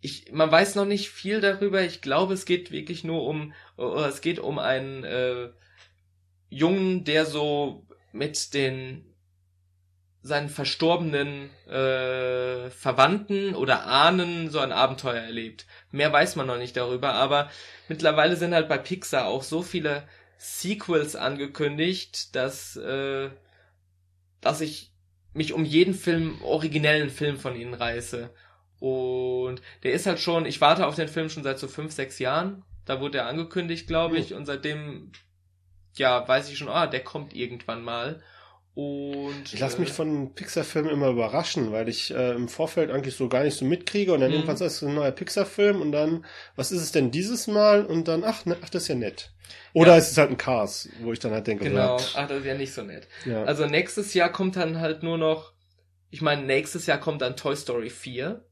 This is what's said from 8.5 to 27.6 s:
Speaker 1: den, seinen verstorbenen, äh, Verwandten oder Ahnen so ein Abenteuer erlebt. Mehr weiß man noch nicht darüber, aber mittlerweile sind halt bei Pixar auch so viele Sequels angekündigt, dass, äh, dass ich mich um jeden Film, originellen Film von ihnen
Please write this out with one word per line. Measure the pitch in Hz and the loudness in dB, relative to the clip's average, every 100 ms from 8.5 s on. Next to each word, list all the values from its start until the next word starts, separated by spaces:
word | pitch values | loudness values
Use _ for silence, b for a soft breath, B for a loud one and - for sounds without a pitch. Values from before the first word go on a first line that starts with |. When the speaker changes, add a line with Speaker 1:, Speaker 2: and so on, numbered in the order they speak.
Speaker 1:
den, | 143 135 131 131 131 - _ _ _ _ _ _ _ _ _ _ _ | 0 0 -2 -10 -14 -18 _ _ _ _ _ _ _ _ _ _ _
seinen | 135 147 147 | -4 -4 -4
verstorbenen, | 147 139 - 165 175 165 147 143 143 139 - - | -4 -4 0 2 2 2 -2 -2 -6 -12 -18 -8
äh, | 135 131 131 131 127 127 127 127 127 127 | -2 0 0 0 -2 -2 -2 -2 -4 -8
Verwandten | - 135 127 165 202 208 196 196 | -6 -2 6 6 6 0 -2 -2
oder | 185 135 120 - | -2 2 2 4
Ahnen | 131 156 185 175 170 160 | 6 6 6 0 -2 -4
so | 147 | -2
ein | 135 | -2
Abenteuer | 98 131 131 135 117 | 2 2 2 -4 -4
erlebt. | 113 117 113 107 - B B | -4 -8 -8 -12 -20 B B
Mehr | 135 151 | 0 4
weiß | 147 160 165 | 4 2 0
man | 131 | -4
noch | 123 | -4
nicht | 123 127 | -4 -4
darüber, | 123 127 101 | -2 0 0
aber | 101 135 143 147 B B B B | 2 2 2 0 B B B B
mittlerweile | 151 156 156 156 175 | 0 2 6 4 4
sind | 170 | 2
halt | 170 156 | 2 2
bei | 143 | -2
Pixar | 135 185 - 143 110 | -2 -8 -2 -2 0
auch | 120 | -2
so | 131 160 | -4 -6
viele | 180 185 151 143 - b b b | -4 -4 -2 -4 -6 b b b
Sequels | - - 175 208 - 165 151 - | -14 -8 -6 -6 0 0 0 -4
angekündigt, | 131 139 139 - 147 147 165 185 - - - - | -4 -4 -8 -2 -2 0 -2 -2 -6 -10 -8 -4
dass, | 131 135 - - | -4 -4 -14 -12
äh, | - 135 139 135 135 135 b b b b _ _ _ _ _ _ | -6 -4 -4 -4 -6 -10 b b b b _ _ _ _ _ _
dass | - 151 | -2 -2
ich | 156 151 - _ _ _ _ | -4 -6 -16 _ _ _ _
mich | - 156 | -6 -4
um | - | -2
jeden | 156 151 190 | 2 4 4
Film, | 190 - 165 165 - | 2 0 0 0 -4
originellen | - 151 156 151 151 151 147 | -2 0 0 0 4 4 2
Film | 127 147 139 | -2 -4 -2
von | 135 | -6
ihnen | 120 | -8